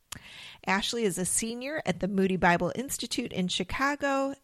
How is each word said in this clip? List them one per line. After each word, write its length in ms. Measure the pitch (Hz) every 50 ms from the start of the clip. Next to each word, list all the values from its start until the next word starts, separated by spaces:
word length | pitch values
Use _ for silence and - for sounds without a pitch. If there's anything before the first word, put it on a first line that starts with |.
| _ - - - - - - - - - - - - 190
Ashley 360 | 190 196 214 - - 233 226
is 140 | 196 170 185
a 80 | 180
senior 560 | 175 - - 233 226 233 240 254 277 311 311 -
at 140 | - - -
the 80 | 185 185
Moody 300 | 208 190 190 190 185 175
Bible 340 | 185 175 175 170 175 165 -
Institute 580 | - 254 277 - - 277 233 - - 240 - -
in 140 | - 185 180
Chicago, 880 | - - 185 - - - 269 277 294 285 285 277 269 269 180 269 - -